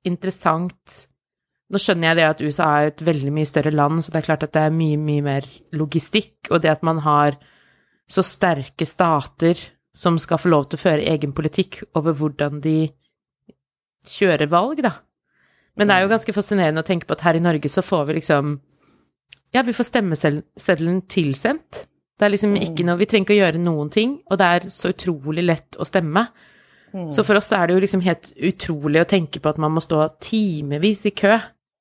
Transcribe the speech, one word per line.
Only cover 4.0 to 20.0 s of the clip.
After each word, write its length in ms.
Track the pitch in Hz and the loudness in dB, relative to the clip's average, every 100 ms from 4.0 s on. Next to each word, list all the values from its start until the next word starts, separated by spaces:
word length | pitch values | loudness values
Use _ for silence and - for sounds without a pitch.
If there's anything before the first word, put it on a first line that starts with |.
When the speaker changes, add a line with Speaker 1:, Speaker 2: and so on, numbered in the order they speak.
Speaker 1:
så 80 | 160 | -2
det 100 | 160 | -4
er 40 | 156 151 | -2 -2
klart 60 | |
at 80 | 156 | -2
det 100 | 156 | 0
er 80 | 156 | 2
mye, 260 | 160 156 151 | 2 0 0
mye 260 | 151 147 | 0 -2
mer 200 | 143 139 - - _ | -2 -4 -6 -14 _
logistikk, 600 | 151 143 165 - 214 - _ - | -6 -2 -2 0 -2 -2 _ -2
og 100 | 165 | 0
det 80 | 156 | 2
at 120 | 151 | 0
man 140 | 165 160 | 0 0
har 380 | 151 147 147 139 _ _ _ _ _ _ - | 2 2 2 0 _ _ _ _ _ _ -4
så 140 | 190 | -2
sterke 640 | - - 180 143 131 - 156 | -2 0 0 0 -4 -6 -4
stater 680 | - 170 147 - - 170 170 - _ _ | 0 2 0 -2 0 0 0 -6 _ _
som 220 | - 180 165 | -4 -2 0
skal 200 | - 165 | 0 0
få 100 | 180 | 2
lov 200 | 151 135 | 2 0
til 80 | 160 | -2
å 40 | 185 | 0
føre 120 | 151 - | 0 0
egen 240 | 156 143 | -2 -2
politikk 500 | 147 151 - - - - | -4 -2 -2 -4 -8 -8
over 180 | 160 160 | -2 -2
hvordan 460 | 147 151 139 147 147 | 0 -2 -2 -6 -4
de 300 | 156 156 156 - _ _ _ _ _ _ _ _ _ _ - | -2 0 -2 -6 _ _ _ _ _ _ _ _ _ _ -16
kjører 400 | - 190 151 151 | 0 2 2 2
valg, 340 | 175 240 302 | 2 0 0
da. 100 | 240 - _ _ _ _ _ _ _ - | -2 -4 _ _ _ _ _ _ _ 0
Men 120 | 208 | 2
det 80 | 185 | 4
er 40 | |
jo 40 | 196 | 4
Speaker 2:
Mm. 40 | |
Speaker 1:
ganske 220 | 220 226 | 0 0
fascinerende 440 | 208 - 202 160 156 | -4 0 2 2 0
å 40 | 156 | -2
tenke 200 | 170 - | -2 -4
på 60 | |
at 100 | - | -2
her 120 | 170 | 2
i 60 | 165 | 2
Norge 240 | 170 151 147 | 2 0 -2
så 140 | - | -2
får 240 | - 170 143 | 0 -2 -2
vi 60 | |
liksom, 460 | 160 - 147 147 143 _ _ _ _ _ _ _ - _ | -2 0 0 0 -4 _ _ _ _ _ _ _ -20 _
ja, 100 | 247 | 0
vi 100 | 240 | 0
får 120 | 220 240 | -2 -2
stemmeseddelen 1120 | 247 | 0